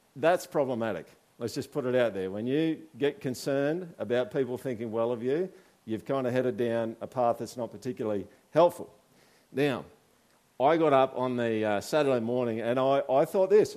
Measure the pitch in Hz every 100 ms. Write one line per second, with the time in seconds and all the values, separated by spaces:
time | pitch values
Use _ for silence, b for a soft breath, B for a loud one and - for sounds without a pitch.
0 | _ 135 156 180 - 160 131 117 113 87
1 | - - _ - 120 143 - 147 127 127
2 | 117 95 92 101 120 143 160 156 - 117
3 | 143 151 139 120 147 139 143 170 175 -
4 | 107 120 127 147 123 123 135 110 117 113
5 | 117 120 123 151 185 B B B - 110
6 | - 135 123 127 127 110 120 117 113 110
7 | - 127 117 117 113 127 113 104 127 -
8 | 110 101 95 b b 147 175 - - -
9 | _ b b b b 127 143 110 71 -
10 | _ _ b b _ - 135 165 156 135
11 | 131 131 127 120 117 110 107 101 - 151
12 | 139 123 113 123 120 113 113 127 131 139
13 | - 135 165 196 185 208 170